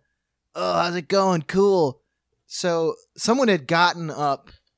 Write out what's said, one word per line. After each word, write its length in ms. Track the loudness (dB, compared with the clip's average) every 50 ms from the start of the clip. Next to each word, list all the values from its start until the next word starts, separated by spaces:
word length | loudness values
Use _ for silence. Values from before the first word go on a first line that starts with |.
| _ _ _ _ _ _ _ _ _ _ -10
Oh, 200 | -6 -4 -2 -2
how's 200 | -2 -2 -2 -4
it 140 | -6 -6 -2
going? 340 | 0 0 2 2 0 -2
Cool." 560 | -2 -2 0 2 2 4 4 2 2 0 -2 _ _ _ _ _ _ _ _ _ _ -14 -10
So 420 | -6 -4 -4 -2 -2 -2 -4 -4 -6 _ _ _
someone 320 | -4 0 0 2 2 2 2
had 180 | 2 0 0
gotten 440 | 0 2 2 2 2 0 -2 -8 -8
up 400 | -6 -4 -2 -2 -2 -4 _ -14 -20 _ _ _ _